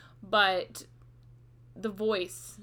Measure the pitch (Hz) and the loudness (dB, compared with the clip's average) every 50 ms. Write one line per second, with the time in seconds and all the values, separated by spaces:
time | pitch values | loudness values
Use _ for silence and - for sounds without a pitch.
0 | - - - - 208 190 208 208 202 190 190 180 - - - - - - - - | -20 -20 -20 -18 -8 2 4 6 6 6 4 2 -2 -4 -10 -16 -16 -18 -20 -20
1 | - - - - - - - - - - - - - - - - 190 220 196 190 | -20 -20 -20 -20 -20 -20 -20 -20 -20 -20 -20 -20 -20 -20 -16 -8 -6 -6 -4 -2
2 | 214 214 214 190 180 175 - - - - - - | 0 0 2 0 0 -2 -8 -14 -14 -16 -18 -18